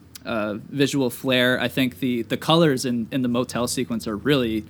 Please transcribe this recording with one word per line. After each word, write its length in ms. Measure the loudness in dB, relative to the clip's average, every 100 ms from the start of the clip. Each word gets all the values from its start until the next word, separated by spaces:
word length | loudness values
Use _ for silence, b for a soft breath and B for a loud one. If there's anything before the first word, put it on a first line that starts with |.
| -20 -14
uh, 300 | -6 -4 -4 -6 -6
visual 400 | 0 0 2 0
flair. 500 | -2 0 4 4 2
I 80 | 0
think 300 | 0 -2 0
the, 220 | -2 -2
the 160 | -2 -2
colors 480 | 2 4 4 2 0
in, 220 | -2 -2
in 100 | -2
the 80 | 0
motel 400 | 0 -2 -2 -2
sequence 380 | -2 -4 -4 -4
are 80 | -2
really, 480 | 2 2 2 -2